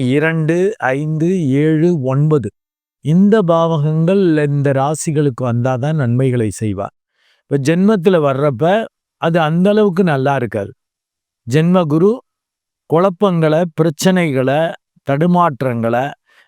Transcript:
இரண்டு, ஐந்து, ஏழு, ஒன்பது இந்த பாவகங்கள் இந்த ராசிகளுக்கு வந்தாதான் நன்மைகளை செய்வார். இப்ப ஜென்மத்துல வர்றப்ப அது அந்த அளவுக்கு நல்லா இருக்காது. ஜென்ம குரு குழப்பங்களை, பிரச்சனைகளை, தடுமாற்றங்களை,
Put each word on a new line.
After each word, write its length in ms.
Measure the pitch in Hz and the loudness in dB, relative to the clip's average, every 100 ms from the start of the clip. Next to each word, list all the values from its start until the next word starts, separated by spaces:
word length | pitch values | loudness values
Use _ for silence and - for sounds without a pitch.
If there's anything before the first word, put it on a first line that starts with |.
| 127 | -2
இரண்டு, 480 | 139 156 165 151 170 190 220 123 | 0 0 0 0 0 -2 -2 -4
ஐந்து, 400 | 135 156 156 165 190 151 135 | -2 -4 -2 -2 0 0 0
ஏழு, 340 | 156 156 170 175 | 2 2 2 0
ஒன்பது 440 | 127 131 151 151 104 - _ _ _ _ | -2 0 2 0 -2 -10 _ _ _ _
இந்த 320 | 135 165 202 220 | 0 2 4 4
பாவகங்கள் 800 | 170 165 165 165 151 156 165 196 185 156 | 2 0 0 0 -2 0 0 2 2 2
இந்த 260 | 147 143 139 | 0 0 0
ராசிகளுக்கு 720 | 135 139 156 - 151 147 117 | 0 -2 -4 -4 -2 -2 -2
வந்தாதான் 540 | 127 120 123 127 139 160 | -4 -2 -2 -2 -2 -2
நன்மைகளை 480 | 123 120 135 123 110 | 0 0 0 0 -2
செய்வார். 420 | - 110 95 98 - _ _ _ _ | -4 -6 -6 -8 -14 _ _ _ _
இப்ப 220 | _ 139 | _ -2
ஜென்மத்துல 560 | 135 170 196 220 160 180 | 0 2 2 2 2 2
வர்றப்ப 440 | 147 131 147 117 156 202 226 - _ _ | 2 0 -2 0 0 0 -4 -12 _ _
அது 160 | 165 170 | -2 0
அந்த 260 | 156 165 185 | 0 2 2
அளவுக்கு 320 | 214 208 165 | 2 2 2
நல்லா 280 | 185 143 135 139 | 0 0 0 -2
இருக்காது. 360 | 120 107 98 - _ _ _ _ _ _ - | -4 -6 -8 -12 _ _ _ _ _ _ -2
ஜென்ம 380 | 131 165 185 165 | 0 2 2 2
குரு 220 | 156 190 247 - _ _ _ _ _ - | 2 2 0 -8 _ _ _ _ _ -2
குழப்பங்களை, 720 | 156 190 175 202 170 156 156 175 | 0 0 0 0 2 0 0 -2
பிரச்சனைகளை, 840 | - 160 - 190 185 165 135 131 143 165 - _ _ - | -2 -2 0 0 0 0 0 0 0 -2 -6 _ _ -6
தடுமாற்றங்களை, 1000 | 139 170 175 170 135 131 117 117 120 139 - _ _ | -2 0 2 0 -2 -4 -2 -2 -2 -4 -8 _ _